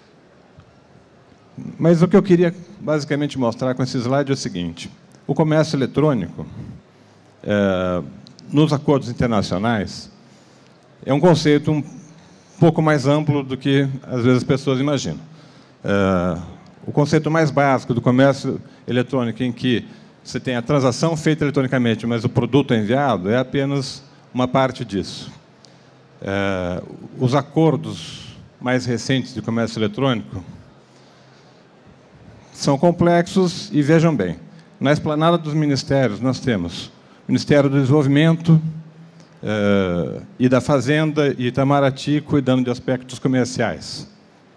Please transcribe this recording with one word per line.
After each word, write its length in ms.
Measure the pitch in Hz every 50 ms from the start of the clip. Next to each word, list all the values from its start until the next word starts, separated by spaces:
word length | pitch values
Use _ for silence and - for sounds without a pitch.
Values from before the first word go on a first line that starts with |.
| _ _ _ _ _ _ _ _ _ _ _ - - _ _ _ _ _ _ - _ _ _ _ _ _ - _ _ _ _ - - - - -
Mas 240 | 139 165 175 160 180
o 40 | 175
que 80 | -
eu 60 | 196
queria 320 | 202 - 180 170 180 170 170 - - - - -
basicamente 600 | - 139 151 151 135 147 147 143 147 143 - 135
mostrar 340 | 123 117 110 - 131 127 127
com 80 | 127
esse 160 | 131 127 - 131
slide 320 | 113 120 135 143 143 131
é 40 | 139
o 40 | 135
seguinte: 540 | - 123 101 90 87 85 82 - - - - - _ _ - - -
o 80 | - 151
comércio 420 | - 160 156 151 156 151 - -
eletrônico, 720 | 139 127 113 - 135 147 156 139 110 87 80 - - 76 - - - - - - - - _ _ _ - _ _ _ _ _ _ _ -
é, 580 | - 104 104 101 98 95 90 92 90 90 87 73 67 - - - - - - - -
nos 220 | - 143 156 139
acordos 380 | 147 139 139 - 143 131 107 120
internacionais, 1000 | 117 - 131 120 113 101 90 - 98 90 104 117 120 107 90 82 - - - - - - - - - - - _ _ - - - - - _ _ - _ -
é 80 | - 135
um 60 | 151
conceito 500 | 160 180 160 - - 151 147 147 147 156
um 120 | 156 147 139 - - - - - - - - - - - _ _ _ -
pouco 220 | 175 165 160 165
mais 240 | 160 156 151 143 120
amplo 380 | 139 147 151 151 147 147 143 135
do 140 | 131 131 127
que 300 | - 143 139 139 139 139 135 127 -
às 200 | - 120 127 113
vezes 140 | 127 127 123
as 60 | -
pessoas 360 | - 139 127 - 139 131 127
imaginam. 400 | 139 147 147 131 - 90 76 - - - - - - - - - - _ _ _ -
É, 540 | - 101 101 98 95 95 90 87 90 82 80 82 82 - - - - - - -
o 60 | -
conceito 380 | - 151 147 147 165 156 156 151
mais 220 | 156 165 160 147
básico 420 | 123 139 143 139 131 120 - - 120
do 80 | 117
comércio 600 | 117 131 123 127 135 139 131 135 - 131 - - - - - - - -
eletrônico, 560 | 120 123 123 123 139 131 120 117 107 - 131
em 80 | 123
que 340 | 110 - 127 127 120 98 90 - - - - - - _ _
você 160 | - - 127
tem 160 | - 131 123
a 60 | 120
transação 540 | 117 - 147 143 131 127 113 - - 165 165
feita 280 | 156 - 165 156 151 151
eletronicamente, 600 | 143 139 143 131 127 135 131 120 117 110 107 -
mas 180 | 117 117 113 107
o 60 | 123
produto 440 | - 127 120 120 - 139 - - 123
é 60 | 113
enviado, 500 | 107 101 123 139 143 135 110 90 87 98
é 80 | 113 127
apenas 640 | 131 127 - 143 139 139 139 139 135 - - - - - - - - - -
uma 140 | 123 127 123
parte 360 | 123 135 131 127 123 - 131
disso. 480 | 104 98 95 - - - - - - - - - _ _ _ - - - - - - - - - _ - -
É, 600 | - 98 98 98 98 98 95 92 90 87 90 - - - - - - - - -
os 180 | 127 123 127
acordos 1000 | 143 131 - - 156 160 156 135 120 - 110 104 - - - - - - - - - - - - _
mais 260 | - 123 127 127 123
recentes 480 | 123 120 110 - - 135 131 110 - -
de 80 | 107
comércio 380 | 101 117 113 117 113 110 - 113
eletrônico 640 | 110 104 104 127 135 135 120 104 101 - - 98 - - - - - - - - - _ - - - - _ - - - - - - - - - _ _ _ _ _ - - - - _ - - - - - - - - -
são 240 | - - 156 139 -
complexos 920 | - 175 170 - 175 170 175 175 170 - - 196 185 175 - - - -
e, 100 | - 147
vejam 340 | 143 135 160 165 156 165 156
bem, 220 | 110 95 87 80 - - - - - - - - -
na 120 | - 135
esplanada 460 | 151 - - 160 151 151 156 165 175 170
dos 160 | 156 151 147
ministérios 640 | 156 151 147 139 131 - - 139 139 131 113 101 98
nós 200 | 120 131 127 -
temos 520 | - 131 117 95 85 85 - - - - - - - - - - - -
Ministério 420 | 127 127 - - 147 143 139 139
do 100 | 135 143
Desenvolvimento, 800 | 139 123 143 151 135 139 139 143 156 165 165 165 165 - 165 - - - - - - - - - - - - - - - - - -
eh, 800 | 107 107 107 101 101 101 98 95 90 87 87 78 62 52 - - - - -
e 100 | 127 127
da 120 | 131 123
Fazenda 720 | - - 147 135 110 131 151 151 156 156 147 151 147 139 - -
e 100 | 123 123
Itamaraty 760 | 120 143 135 135 143 143 139 131 131 - - 143 147 151
cuidando 420 | - - 156 147 131 127 127 127 123
de 60 | 123
aspectos 500 | 123 127 - - 127 123 - - - -
comerciais, 880 | - 147 131 127 120 117 - - 117 101 80 67 - - - - - - - - - _ _ _ _ _ _